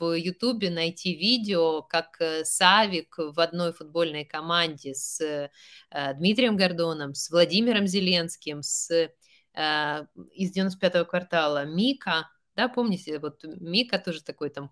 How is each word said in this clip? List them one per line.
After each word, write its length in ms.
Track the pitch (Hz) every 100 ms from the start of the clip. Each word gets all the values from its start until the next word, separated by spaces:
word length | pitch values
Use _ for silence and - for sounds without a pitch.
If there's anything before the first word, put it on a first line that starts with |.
в 120 | 170 165
Ютубе 520 | 170 175 233 233 190
найти 440 | 170 165 175 185
видео, 680 | 156 196 247 208 180 165 156
как, 340 | - 170 - -
э, 240 | 165 160
Савик 720 | 156 - 185 202 214 180 - -
в 220 | 151 151
одной 320 | 165 170 175
футбольной 500 | 165 156 165 165 151 147
команде 680 | 156 165 170 170 147 139
с, 260 | 135 - -
э, 920 | 156 147 143 - - - - 143 139
Дмитрием 420 | 139 180 214 247 202
Гордоном, 580 | 185 170 165 156 143
с 160 | 143 -
Владимиром 560 | 170 175 185 233 214 196
Зеленским, 760 | 196 185 180 170 - - 147
с, 280 | 147 - - 165 160 - _ _ _ -
э, 500 | 156 151 151 151 151 - -
из 180 | - 185
«Девяносто 280 | 185 190 185
пятого 240 | 185 180
квартала» 600 | 170 180 180 170 151 147 143
Мика. 640 | 165 240 277 - 160 - _ _ -
Да, 120 | 247
помните, 500 | 247 233 180 - 151
вот 240 | 151 -
Мика 540 | 156 180 165 190 240 190
тоже 220 | 185 156
такой 260 | - - 147
там, 200 | 143 143